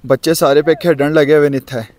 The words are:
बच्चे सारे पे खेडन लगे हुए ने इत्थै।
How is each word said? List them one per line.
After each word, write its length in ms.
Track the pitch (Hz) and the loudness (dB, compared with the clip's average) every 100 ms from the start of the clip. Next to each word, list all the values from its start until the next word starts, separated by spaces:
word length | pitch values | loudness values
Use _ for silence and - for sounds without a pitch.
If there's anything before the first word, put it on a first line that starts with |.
| 123 | -2
बच्चे 280 | 131 - | -2 -2
सारे 280 | 165 156 143 | 0 2 2
पे 120 | 151 | 2
खेडन 380 | 156 175 147 143 | -2 0 0 0
लगे 240 | 156 143 151 | 0 2 2
हुए 120 | 147 | 2
ने 80 | 139 | -2
इत्थै। 260 | - 127 107 | -8 -12 -12